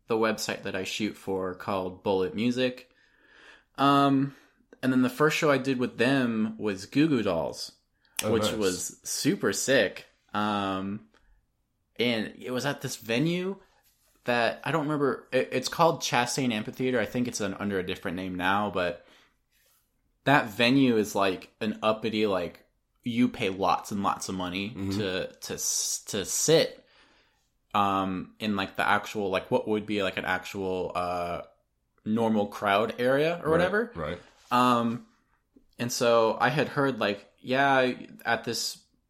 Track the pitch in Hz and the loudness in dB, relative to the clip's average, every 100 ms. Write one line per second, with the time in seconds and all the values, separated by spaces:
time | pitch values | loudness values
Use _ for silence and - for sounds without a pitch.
0 | - 113 110 107 - 98 101 95 92 - | -2 0 0 0 -4 -6 -4 -6 -6 -2
1 | 104 - - 95 92 90 - 95 92 90 | -4 -4 -6 -4 -4 -6 -4 -4 -4 -4
2 | 107 95 90 101 120 123 127 127 - _ | 0 0 0 0 -2 0 -2 -4 -16 _
3 | _ _ _ - - - _ - 139 143 | _ _ _ -20 -20 -20 _ 0 4 6
4 | 139 135 139 - _ _ _ - 131 127 | 6 4 0 -4 _ _ _ -4 0 2
5 | 127 - 151 - 151 135 131 123 117 - | 2 2 2 2 2 2 2 -2 -2 0
6 | 120 139 123 110 110 110 107 95 - 135 | 2 2 0 0 -2 -2 -4 -4 -2 2
7 | 160 127 98 82 65 - - - _ _ | 4 4 2 0 -2 -6 -12 -16 _ _
8 | _ - 107 110 104 110 95 87 - - | _ -4 0 2 2 0 0 0 -6 -10
9 | - - 139 202 113 98 - 131 95 - | -10 -2 0 2 0 0 2 4 2 -2
10 | - _ _ 104 107 101 98 95 98 107 | -20 _ _ -4 -2 0 -2 -2 -4 -8
11 | - _ _ _ _ _ _ _ _ - | -12 _ _ _ _ _ _ _ _ -2
12 | 120 113 95 - - 127 143 139 131 - | 0 0 -4 -8 -6 -4 -2 -4 -6 -8
13 | 107 120 160 175 185 196 _ _ _ _ | -2 0 0 0 -4 -8 _ _ _ _
14 | _ _ - 120 113 - 135 160 147 147 | _ _ 0 2 2 0 -2 -2 0 0
15 | 139 - - 131 147 127 - - 165 156 | 0 0 -2 0 0 -2 -2 2 2 2
16 | - 123 120 - 127 107 113 - 127 123 | 0 0 0 0 0 -2 -4 -4 0 0
17 | 101 127 120 - 101 - 101 98 90 90 | 0 -2 -4 -2 -4 -4 -2 -2 -2 -4
18 | 98 87 92 90 92 101 104 92 87 - | -6 -6 -6 -2 2 2 0 0 -2 -4
19 | - - _ _ _ _ _ _ _ _ | -12 -20 _ _ _ _ _ _ _ _
20 | _ _ - 143 117 104 120 139 127 113 | _ _ 2 2 2 2 4 6 4 4
21 | 101 104 98 90 - - 110 - 107 107 | 2 2 2 0 -8 -8 -6 -2 0 0
22 | 113 110 107 92 85 - _ _ _ _ | 0 0 2 0 -4 -10 _ _ _ _
23 | 123 117 123 - 101 95 90 - - 101 | -4 2 2 2 -2 0 0 0 -2 -2
24 | 98 - - 95 90 95 101 98 98 98 | -2 -2 -4 -6 -4 -4 -6 -6 -4 -2
25 | 98 92 - - - 90 - - - - | -2 -2 -6 -10 -12 -6 -4 -2 -2 -6
26 | - 104 87 - - 156 - - _ _ | -6 -6 -4 -2 4 4 2 -4 _ _
27 | _ _ _ _ _ _ _ 104 98 98 | _ _ _ _ _ _ _ 0 2 0
28 | 95 92 - - 110 101 95 - - 104 | -2 -4 -8 -8 -4 -4 -4 -2 0 0
29 | - 107 98 92 - 120 110 107 107 104 | -2 -6 -2 -2 0 -2 0 -4 -2 -2
30 | 95 101 - 92 - 101 95 92 87 90 | -2 -2 -2 -4 -4 -6 -4 -2 -4 -4
31 | 90 90 87 85 - _ _ _ _ _ | -4 -4 -4 -6 -10 _ _ _ _ _
32 | 107 113 113 107 104 - 104 101 113 117 | -4 0 2 2 0 -2 2 4 2 0
33 | 123 139 156 175 160 165 185 208 226 85 | 2 2 2 -2 0 2 2 0 -4 -6
34 | 76 90 - _ - 123 123 120 117 117 | -8 -8 -14 _ -2 2 4 4 2 -4
35 | - _ _ _ _ _ _ - 120 - | -10 _ _ _ _ _ _ -8 -6 0
36 | 120 117 110 - 127 147 117 139 139 113 | 4 6 6 4 2 2 0 0 -2 0
37 | 104 101 - _ 127 131 139 131 127 123 | -2 -4 -8 _ -4 2 4 4 2 -2
38 | - - - 113 123 110 - - _ _ | -10 -8 -2 -2 -2 -6 -6 -10 _ _